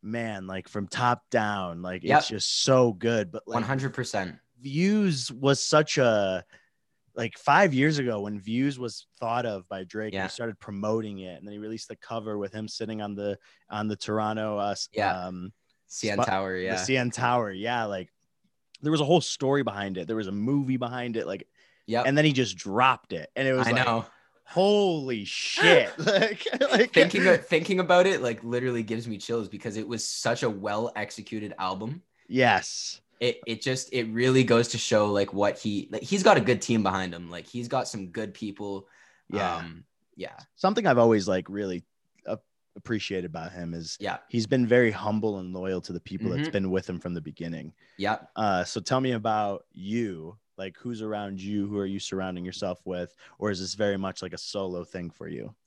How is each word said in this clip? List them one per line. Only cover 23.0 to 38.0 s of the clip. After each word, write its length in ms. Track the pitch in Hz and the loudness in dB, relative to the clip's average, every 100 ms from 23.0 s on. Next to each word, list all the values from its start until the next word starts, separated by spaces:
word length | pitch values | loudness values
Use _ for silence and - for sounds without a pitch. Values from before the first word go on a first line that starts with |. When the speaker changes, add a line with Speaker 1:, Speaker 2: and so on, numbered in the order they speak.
| _ | _
Speaker 1:
it, 180 | 85 76 - | -10 -8 -2
and 120 | 135 | 0
it 60 | |
was 140 | 131 117 | 2 2
Speaker 2:
I 40 | |
Speaker 1:
like, 140 | 113 123 | 2 2
Speaker 2:
know. 200 | 113 104 _ _ _ | 0 -2 _ _ _
Speaker 1:
"Holy 840 | _ - 196 208 196 165 131 117 101 | _ 2 4 6 4 0 -2 -4 -6
shit." 680 | - - - - 165 110 - | -6 -4 2 8 8 6 0
<laughs> 100 | 160 | 2
Like, 420 | 196 220 208 - 247 269 | 4 2 0 -4 0 4
like 220 | 233 202 | 6 6
Speaker 2:
Thinking 340 | - 233 196 185 | 8 6 6 6
of, 180 | 170 - | 4 4
thinking 340 | 165 170 185 | 0 2 0
about 260 | 175 180 180 | 6 6 8
it, 140 | 180 | 4
like, 220 | 120 113 | 0 -2
literally 400 | 117 123 127 120 | -2 -2 0 -2
gives 240 | 107 113 117 | -2 -4 -4
me 100 | 104 | -8
chills 320 | - 117 98 | -4 -4 -4
because 280 | 101 120 104 | -8 -8 -6
it 100 | 107 | -6
was 200 | 113 - | -6 -6
such 360 | - 127 - | -2 0 2
a 60 | 127 | 0
well-executed 1040 | 101 104 104 117 107 101 - 107 110 104 - | -2 -4 -2 -2 -4 -8 -10 -10 -8 -8 -6
album. 460 | 92 95 107 160 _ _ _ | -4 -4 -6 -8 _ _ _
Speaker 1:
Yes. 720 | 127 123 95 - - - - _ _ | 4 6 6 2 -8 -10 -12 _ _
Speaker 2:
It, 220 | 120 117 - | -2 -2 -6
it 160 | 110 | -4
just, 300 | 135 131 - | -2 -4 -2
it 140 | 127 113 | -4 -2
really 400 | 110 127 131 120 | 2 4 6 6
goes 240 | 117 120 | 6 4
to 80 | 113 | -2
show, 300 | - 110 104 | 2 4 4
like, 220 | 101 101 | 2 0
what 240 | 95 101 - | 2 0 0
he, 300 | 110 101 - | -4 -4 -4
like, 120 | 107 | -8
he's 200 | - 196 | -2 4
got 140 | 185 185 | 6 6
a 40 | |
good 200 | 110 120 | 6 2
team 220 | - 113 | 2 2
behind 300 | 95 95 90 | 2 0 -2
him. 160 | 85 85 | -6 -12
Like, 180 | 85 82 | -12 -12
he's 200 | 123 120 | -10 -4
got 200 | 131 117 | -4 -4
some 240 | 104 | -8